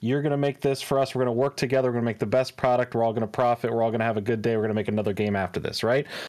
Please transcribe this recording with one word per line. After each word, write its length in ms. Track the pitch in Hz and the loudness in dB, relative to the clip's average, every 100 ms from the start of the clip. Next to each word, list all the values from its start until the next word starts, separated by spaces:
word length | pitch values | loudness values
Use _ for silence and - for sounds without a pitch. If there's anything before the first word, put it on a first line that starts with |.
You're 180 | 113 139 | -2 0
gonna 160 | 147 143 | 0 0
make 240 | 143 139 | 0 0
this 220 | 143 135 | -2 -2
for 160 | - 135 | 0 0
us. 160 | 131 | 0
We're 80 | 127 | 0
gonna 100 | 127 | 0
work 240 | 117 139 - | 2 0 0
together. 320 | 135 131 127 | 0 2 2
We're 60 | |
gonna 100 | 120 | 0
make 140 | 117 107 | -2 -2
the 80 | 113 | 0
best 320 | 127 127 - | 0 0 0
product. 360 | 131 123 123 | 2 2 2
We're 100 | 117 | 0
all 100 | 113 | 0
gonna 120 | 113 110 | 0 -2
profit. 460 | - 123 120 117 | 0 0 2 0
We're 100 | 117 | 0
all 80 | 113 | 0
gonna 140 | 113 | 0
have 140 | 113 107 | 0 0
a 20 | |
good 220 | 101 113 | 0 0
day. 120 | 113 113 | 0 0
We're 60 | |
gonna 100 | 110 | 0
make 140 | 107 104 | 0 0
another 260 | 107 104 | 0 0
game 200 | 98 104 | 0 0
after 260 | 101 92 - | 0 -2 -4
this," 220 | - - | -6 -2
right? 240 | 110 131 147 - | 0 0 -2 -8